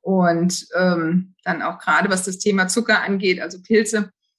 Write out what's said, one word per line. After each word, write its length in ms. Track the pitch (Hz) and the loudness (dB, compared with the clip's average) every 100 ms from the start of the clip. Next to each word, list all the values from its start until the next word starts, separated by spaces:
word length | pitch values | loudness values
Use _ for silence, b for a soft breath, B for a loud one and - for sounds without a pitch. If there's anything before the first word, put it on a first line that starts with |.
Und, 640 | - 190 175 170 180 - - 170 | 0 2 2 2 0 -2 -6 -2
ähm, 580 | 185 170 160 180 185 _ | 0 0 0 0 -2 _
dann 180 | - 165 | -6 -4
auch 160 | 143 175 | -4 -6
gerade, 300 | - 160 196 | 0 0 2
was 160 | 185 | -2
das 140 | 190 185 | -4 -4
Thema 300 | 208 196 185 | 0 0 0
Zucker 340 | 233 226 214 | -2 0 0
angeht, 380 | - 196 190 180 | 0 -2 0 -2
also 200 | 165 185 | -4 -12
Pilze 480 | - 220 220 220 202 _ _ | 2 2 4 -2 -4 _ _